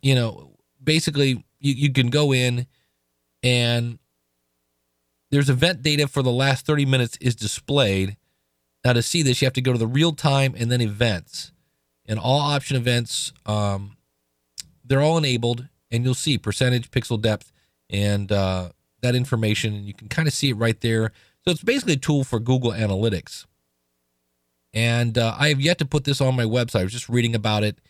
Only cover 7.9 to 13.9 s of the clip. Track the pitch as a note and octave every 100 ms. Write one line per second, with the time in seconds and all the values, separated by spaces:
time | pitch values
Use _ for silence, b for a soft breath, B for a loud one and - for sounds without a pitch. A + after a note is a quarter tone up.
7.9 | G2 G2 G#2 _ _ _ _ _ _ B2+
8.9 | A#2+ A#2 E3+ C#3+ B2 C3 C3 B2+ B2 A2+
9.9 | B2+ E3 D3+ D3+ C#3 C3+ - A#2 B2 A2+
10.9 | G2+ A#2+ F#2 - - - _ _ _ _
11.9 | _ - G#2+ A#2 C#3 D3 C#3+ - C3+ A#2+
12.9 | A#2+ A#2 - - - - G#2+ G#2 G2 G2